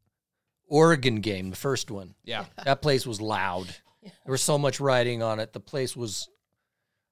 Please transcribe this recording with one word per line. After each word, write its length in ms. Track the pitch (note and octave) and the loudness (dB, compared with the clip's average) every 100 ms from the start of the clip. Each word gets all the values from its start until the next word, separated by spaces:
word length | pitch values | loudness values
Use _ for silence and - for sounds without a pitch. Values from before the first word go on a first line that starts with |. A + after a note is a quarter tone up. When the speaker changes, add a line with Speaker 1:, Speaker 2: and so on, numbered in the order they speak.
| _ _ _ _ _ _ _ | _ _ _ _ _ _ _
Speaker 1:
Oregon 540 | C#3+ E3 D#3 B2 G#2+ | 6 6 6 2 0
game, 280 | G#2 F#2 F#2+ | -2 -4 -6
the 60 | F2+ | -6
first 340 | C#3+ B2+ - | -4 -4 -4
one. 240 | G2+ F2+ - - | -10 -14 -18 -10
Speaker 2:
Yeah. 200 | A2 G2 | -8 -8
Speaker 1:
<laughs> 120 | - C#3 | -6 -2
That 160 | C#3 | 0
place 240 | D3+ C3+ C3 | 2 2 0
was 160 | G#2 | -6
loud. 460 | G#2+ G2+ F#2+ F2+ F#2 - _ _ | -2 -2 -2 -4 -8 -14 _ _
Speaker 3:
Yeah. 80 | G3+ - - | -20 -16 -4
Speaker 1:
There 60 | |
was 120 | C3 | -2
so 140 | - D3 | 2 2
much 220 | C#3+ - | 2 0
riding 440 | C#3 B2+ A#2+ A#2 | 2 4 2 0
on 160 | A2+ A2 | -2 -2
it. 140 | A2 | -6
The 60 | G2 | -10
place 360 | - C#3+ B2+ B2 | -10 -6 -6 -6
was 320 | A2+ F#2+ - _ _ _ _ _ _ _ _ | -8 -8 -10 _ _ _ _ _ _ _ _